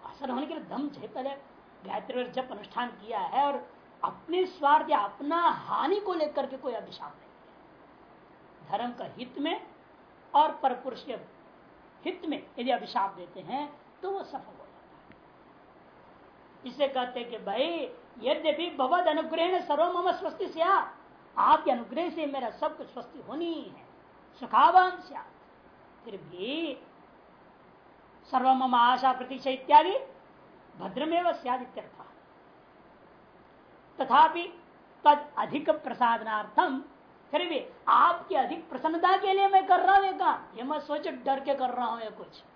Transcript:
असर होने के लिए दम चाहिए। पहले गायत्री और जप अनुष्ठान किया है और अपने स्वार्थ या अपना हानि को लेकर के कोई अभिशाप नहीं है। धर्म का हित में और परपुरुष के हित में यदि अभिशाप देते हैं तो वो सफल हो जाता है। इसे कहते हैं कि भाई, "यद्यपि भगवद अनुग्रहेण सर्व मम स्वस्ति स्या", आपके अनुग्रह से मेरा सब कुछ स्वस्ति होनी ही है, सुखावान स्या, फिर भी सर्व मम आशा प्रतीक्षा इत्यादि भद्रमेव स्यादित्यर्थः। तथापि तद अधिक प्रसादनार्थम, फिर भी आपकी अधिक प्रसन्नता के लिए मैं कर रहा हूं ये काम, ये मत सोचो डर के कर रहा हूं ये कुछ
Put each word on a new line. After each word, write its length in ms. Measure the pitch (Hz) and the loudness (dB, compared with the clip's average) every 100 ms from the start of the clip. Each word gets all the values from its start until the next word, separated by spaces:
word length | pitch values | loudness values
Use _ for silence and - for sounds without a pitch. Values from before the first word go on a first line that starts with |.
| - | -16
असर 180 | - 269 | -12 -6
होने 160 | 247 294 | -6 -6
के 80 | |
लिए 100 | 311 | -10
दम 240 | 180 - 285 | -10 -8 -8
चाहिए। 200 | - - | -8 -12
पहले 220 | 262 262 277 - - - - | -8 -8 -10 -16 -20 -20 -20
गायत्री 400 | 190 214 - 247 | -10 -10 -6 -6
और 60 | 247 | -6
जप 180 | 254 254 | -6 -8
अनुष्ठान 380 | 214 - - 247 | -12 -10 -8 -8
किया 320 | 185 208 220 | -8 -8 -6
है 260 | 170 214 285 | -2 0 0
और 220 | 262 247 - - - | -2 -8 -20 -20 -6
अपने 420 | - - - 349 359 | -6 -6 -4 -2 -2
स्वार्थ 440 | - 277 302 302 | 2 4 4 4
या 80 | 240 | 0
अपना 420 | 202 - 285 339 | 0 -6 -2 2
हानि 600 | 349 - - 202 262 415 | 2 0 -4 -2 0 0
को 140 | 403 | 0
लेकर 320 | 339 302 - 254 | -2 -2 -2 -6
के 100 | 262 | -6
कोई 160 | 277 | -8
अभिशाप 420 | 226 190 - 151 - | -8 -10 -16 -16 -16
नहीं 140 | - | -20
है। 1500 | - - - - - - - - - - - - - - 202 | -20 -20 -20 -20 -20 -20 -20 -20 -20 -20 -20 -20 -20 -8 -6
धर्म 200 | 240 240 | -6 -8
का 60 | |
हित 340 | 170 - 247 - | -14 -12 -14 -6
में 280 | 294 415 - - - - - - - | -4 -6 -10 -20 -20 -20 -20 -20 0
और 180 | 185 208 | 4 4
परपुरुष 520 | - 262 247 269 220 | 2 -2 -2 -8 -10
के 80 | - 214 - - - - - - - - | -12 -12 -14 -20 -20 -20 -20 -20 -20 -12
हित 220 | 320 370 330 | -10 -8 -8
में 200 | 269 - - | -8 -8 -8
यदि 120 | 240 | -2
अभिशाप 400 | 240 185 - 196 | -2 -2 -2 -4
देते 300 | 180 175 196 | -6 -16 -16
हैं 400 | 156 254 285 - - - | -8 -8 -8 -12 -20 -12
तो 80 | 370 | -8
वो 140 | 392 | -8
सफल 140 | - 269 | -8 -14
हो 280 | - - - | -16 -20 -20
जाता 500 | - - - - - | -20 -20 -20 -20 -20
है। 40 | - - - - - - - - - - - - - - 254 | -20 -20 -20 -20 -20 -20 -20 -20 -20 -20 -20 -20 -20 -18 -18
इसे 220 | 254 269 | -4 -2
कहते 320 | 262 247 254 | -2 -6 -8
हैं 100 | 233 | -10
कि 80 | 220 | -12
भाई, 520 | 143 214 311 339 277 - - - | -8 -2 -2 -2 -8 -12 -20 -6
"यद्यपि 520 | 226 302 311 294 349 | -2 0 0 -2 -4
भगवद 360 | - 254 349 359 | -2 0 2 2
अनुग्रहेण 540 | 302 - 320 339 370 | 0 -2 -2 0 0
सर्व 380 | - 294 349 359 | 0 0 2 2
मम 140 | 370 | -2
स्वस्ति 360 | - 359 - 392 | -2 -6 -6 -8
स्या", 460 | 320 339 - - - - - - - | 0 2 2 0 -12 -20 -20 -12 0
आपके 320 | 214 311 320 | 4 4 4
अनुग्रह 400 | 247 - 302 349 | -2 -4 -4 -4
से 160 | 339 294 | -4 -6
मेरा 240 | 269 240 | -4 -6
सब 260 | - 302 302 | -4 -6 -4
कुछ 100 | 247 | -14
स्वस्ति 320 | - - 277 | -14 -16 -18
होनी 340 | 139 277 339 | -12 -6 -6
ही 100 | 311 | -6
है, 240 | 220 139 - - - - - - | -10 -18 -20 -20 -20 -20 -20 -16
सुखावान 600 | 254 226 302 359 370 403 | 0 6 8 8 6 0
स्या, 260 | - 277 - - - - - - - - | -14 -16 -16 -20 -20 -20 -20 -20 -20 -20
फिर 120 | 233 196 | -16 -16
भी 680 | 151 180 208 302 330 262 - - - - - - - - - - - - - - | -16 -12 -8 -6 -6 -8 -16 -20 -20 -20 -20 -20 -20 -20 -20 -20 -20 -20 -20 -20
सर्व 240 | - 262 254 | -4 0 4
मम 260 | 254 262 | 4 4
आशा 380 | 247 240 254 262 | 4 4 4 2
प्रतीक्षा 380 | 254 247 269 269 | 0 -6 -6 -4
इत्यादि 480 | 262 - 294 339 466 - - - - - - - - | -4 8 8 8 -2 -6 -18 -20 -20 -20 -20 -20 -12
भद्रमेव 540 | 190 240 311 339 359 | -10 -6 -2 0 0
स्यादित्यर्थः। 720 | - 247 254 247 - - - - - - - - - - - - - - - - - - - - - - - | -2 -4 -4 -6 -14 -16 -20 -20 -20 -20 -20 -20 -20 -20 -20 -20 -20 -20 -20 -20 -20 -20 -20 -20 -20 -20 -8
तथापि 640 | 262 254 311 339 349 - - - - - | 2 6 6 4 -8 -12 -20 -20 -20 2
तद 260 | 294 294 - - | 6 6 2 -6
अधिक 320 | 208 277 - | -4 -4 0
प्रसादनार्थम, 1120 | 302 254 226 240 226 220 214 208 - 349 269 - - - - - | 0 -2 0 2 2 -2 -6 0 0 0 -2 -8 -20 -20 -20 -4
फिर 180 | 302 349 | -2 -2
भी 180 | 294 - - - | -4 -6 -8 4
आपकी 460 | 240 320 339 - | 6 6 2 -2
अधिक 340 | 302 214 330 - | -2 0 -4 -10
प्रसन्नता 460 | 254 311 330 370 381 | -4 -2 2 4 4
के 160 | 392 | 4
लिए 160 | 381 392 | 4 6
मैं 180 | 381 320 | 4 6
कर 140 | 370 | 4
रहा 160 | 370 392 | 8 6
हूं 80 | |
ये 80 | 392 | 4
काम, 440 | 311 349 - - 220 | 0 0 0 -6 -12
ये 60 | |
मत 200 | 254 302 | -6 -6
सोचो 280 | 294 294 330 | -4 -6 -4
डर 300 | 254 269 269 | -6 -2 -2
के 140 | 285 | 0
कर 160 | 277 254 | -2 -2
रहा 160 | 240 233 | -2 -4
हूं 140 | 233 | -6
ये 100 | 220 | -10
कुछ 340 | 196 175 - - | -14 -18 -20 -20